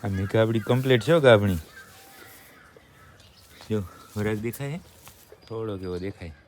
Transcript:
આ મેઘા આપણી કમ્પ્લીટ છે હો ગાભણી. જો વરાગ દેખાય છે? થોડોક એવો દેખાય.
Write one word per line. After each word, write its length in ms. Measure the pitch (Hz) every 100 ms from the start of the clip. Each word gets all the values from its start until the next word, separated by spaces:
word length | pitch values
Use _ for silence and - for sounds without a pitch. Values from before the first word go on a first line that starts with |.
આ 80 | 107 95
મેઘા 240 | 95 110
આપણી 240 | 113 113 104
કમ્પ્લીટ 380 | 127 131 127 120
છે 60 | 165
હો 40 | 135
ગાભણી. 340 | 110 101 87 - - - - - - - - - - - - _ - - - - - - - -
જો 100 | 110 90 - - -
વરાગ 200 | 104 107
દેખાય 320 | 113 - 139 165
છે? 40 | - - - - - - -
થોડોક 340 | 110 110 98 92
એવો 100 | 90
દેખાય. 300 | 95 - 85 76